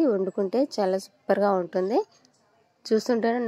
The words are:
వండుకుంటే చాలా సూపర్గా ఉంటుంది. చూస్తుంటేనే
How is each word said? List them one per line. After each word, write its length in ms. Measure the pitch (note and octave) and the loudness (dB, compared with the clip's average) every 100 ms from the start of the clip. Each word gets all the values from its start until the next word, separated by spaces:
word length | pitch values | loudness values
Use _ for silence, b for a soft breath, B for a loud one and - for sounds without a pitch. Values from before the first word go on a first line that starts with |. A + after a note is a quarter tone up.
| D4+ | 2
వండుకుంటే 500 | G3+ F#3+ G3 G3 A#3 C#4 | 2 -2 -2 -2 0 -2
చాలా 240 | - F#3+ F#3+ | 0 -2 -2
సూపర్గా 480 | - _ - G3 G3+ F#3+ | -4 _ -2 2 2 0
ఉంటుంది. 400 | E3+ F#3 F#3 C#4 G#4+ b b b b _ _ _ - | -2 -2 0 0 -2 b b b b _ _ _ -2
చూస్తుంటేనే 520 | A3 - A#3 A#3 A#3+ | 0 0 0 0 -2